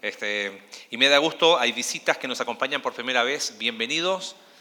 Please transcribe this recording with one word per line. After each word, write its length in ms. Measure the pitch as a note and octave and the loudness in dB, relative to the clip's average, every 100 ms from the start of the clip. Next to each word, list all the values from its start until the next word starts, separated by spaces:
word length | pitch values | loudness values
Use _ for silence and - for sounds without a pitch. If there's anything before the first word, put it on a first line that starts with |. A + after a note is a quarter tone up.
Este, 600 | G#2+ - G#2 G#2 G2+ G2 - - - | -6 -6 -4 -2 -4 -8 -18 -20 -14
y 60 | A#2 | 0
me 100 | C3+ | 6
da 100 | C#3+ | 6
gusto, 400 | D#3 D3+ E3 E3 | 4 4 4 6
hay 140 | A#2+ | 4
visitas 460 | A#2 A#2+ E3+ - D#3 | 0 -4 -4 0 0
que 100 | C3+ | -2
nos 120 | A#2+ | -4
acompañan 420 | A#2+ A2+ C3+ C#3+ | -6 -4 -2 -2
por 120 | C#3 | -4
primera 300 | A#2+ B2 B2+ | -6 -2 2
vez. 340 | A#2+ D3 - - | 2 0 -4 -4
Bienvenidos, 760 | A2+ A2+ A#2 D3+ F3 F#3+ F3+ - - - | -4 -2 -4 -2 -2 -2 -4 -14 -20 -20